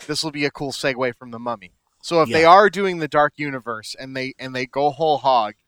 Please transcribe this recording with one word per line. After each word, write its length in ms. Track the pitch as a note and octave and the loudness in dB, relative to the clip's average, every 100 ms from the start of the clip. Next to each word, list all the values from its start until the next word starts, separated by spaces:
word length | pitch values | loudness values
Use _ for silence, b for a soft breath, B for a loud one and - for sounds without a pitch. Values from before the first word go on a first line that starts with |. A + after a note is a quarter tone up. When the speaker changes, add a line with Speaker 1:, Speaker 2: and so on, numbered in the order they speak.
| - | -10
Speaker 1:
this'll 240 | D3 D#3+ | -8 -6
be 140 | D3 | -6
a 60 | D3 | -6
cool 200 | - C#3+ | -6 -10
segue 440 | - D3 B2 B2+ A#2 | -6 -6 -2 -4 -6
from 140 | B2+ | -16
The 60 | A#2 | -12
Mummy. 340 | A#2+ A2+ F2+ _ _ _ | -10 -10 -12 _ _ _
So 200 | - E3+ | -4 0
if 60 | D3 | 2
they 140 | D#3 | 4
Speaker 2:
Yeah. 60 | E3 | 8
Speaker 1:
are 180 | F#3 G#3 | 8 6
doing 280 | F3+ G3 F3 | 2 -4 -4
the 100 | D3+ | -2
Dark 240 | D3+ D3 - | 2 0 0
Universe 600 | D3 C3+ A2+ A2 G#2 - | -10 -8 -8 -10 -12 -16
and 160 | C3+ C3 | -12 -8
they, 180 | C3 - | -10 -10
and 160 | C3 | -10
they 120 | B2+ B2+ | -8 -6
go 240 | C3+ D3 | -2 -2
whole 280 | C#3+ D#3+ C#3+ | 0 0 0
hog 360 | C3 B2+ G#2+ - | 2 2 0 -6